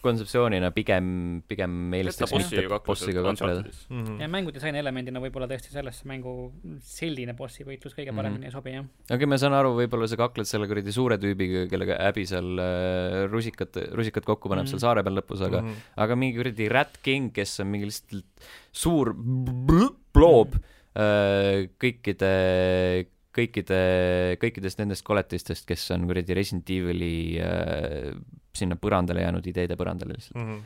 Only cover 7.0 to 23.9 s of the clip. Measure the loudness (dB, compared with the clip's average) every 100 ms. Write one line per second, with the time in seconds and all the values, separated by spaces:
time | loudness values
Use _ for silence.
7 | -8 -6 -8 -10 -12 -14 -16 -16 -14 -12
8 | -8 -6 -4 -6 -10 -12 -12 -12 -12 -16
9 | -4 0 4 4 4 6 4 4 2 2
10 | 0 2 0 0 -2 -2 0 0 0 0
11 | 2 2 2 0 0 0 0 0 0 2
12 | 2 0 -2 -2 -2 -2 -2 0 0 0
13 | 0 -2 -2 -2 -4 -6 -8 -6 -6 -4
14 | -2 -2 -2 -2 0 -2 -2 0 2 2
15 | 2 -2 -4 -4 -2 -2 -2 -8 -14 -2
16 | 0 2 0 -2 -4 -2 0 2 0 -2
17 | -2 0 -2 -4 -4 -4 -4 -4 -4 -8
18 | -10 -12 -12 _ -20 -20 -16 -4 2 2
19 | 2 0 -2 -2 -2 -2 4 6 6 0
20 | _ 10 12 10 8 2 -4 -14 _ 0
21 | 2 4 4 4 4 2 0 -2 -2 -2
22 | -4 0 2 4 4 4 4 4 2 0
23 | -2 _ _ -2 -2 -2 0 2 4